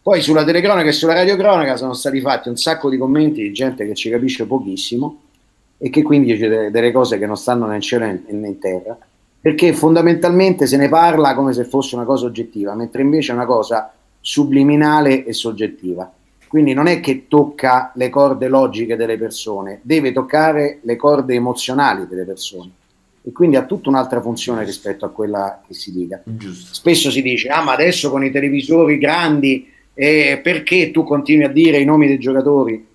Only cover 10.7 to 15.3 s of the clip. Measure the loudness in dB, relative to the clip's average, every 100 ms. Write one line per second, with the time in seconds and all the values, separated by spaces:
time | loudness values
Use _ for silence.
10.7 | 2 2 4 4 4 2 2 0 -2 -2
11.7 | -2 -4 -6 -2 -2 -2 -6 -10 -8 -8
12.7 | -6 -8 -2 0 2 0 -4 0 0 0
13.7 | -4 -6 _ _ _ -6 -2 2 4 4
14.7 | 4 4 4 2 0 -2